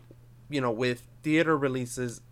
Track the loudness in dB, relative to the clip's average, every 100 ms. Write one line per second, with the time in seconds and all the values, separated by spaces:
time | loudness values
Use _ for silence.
0 | -20 -20 -20 -20 -8 -2 0 0 0 -2
1 | -8 -8 0 2 4 2 2 -2 -4 -6
2 | -6 -8 -18